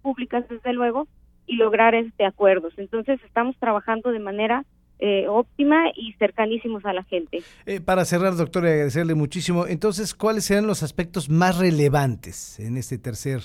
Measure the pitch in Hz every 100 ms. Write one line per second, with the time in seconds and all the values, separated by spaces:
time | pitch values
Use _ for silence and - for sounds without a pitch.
0 | 277 254 247 - 240 233 254 247 240 240
1 | 302 _ _ _ - 233 220 220 226 226
2 | 226 - 196 - 202 185 165 202 196 226
3 | 220 269 - 233 247 262 233 208 214 226
4 | 247 226 202 202 220 247 277 _ _ -
5 | 208 196 190 214 247 - 285 311 330 -
6 | 226 - 202 - 220 226 233 214 196 185
7 | 185 180 160 170 - - - 190 165 185
8 | 170 175 190 175 165 185 170 156 143 135
9 | 165 156 147 180 147 175 170 147 214 180
10 | 208 - 214 220 180 202 214 170 156 -
11 | 170 185 139 160 180 175 180 156 143 143
12 | 135 107 87 - - - 110 127 - 123
13 | 123 113 139 131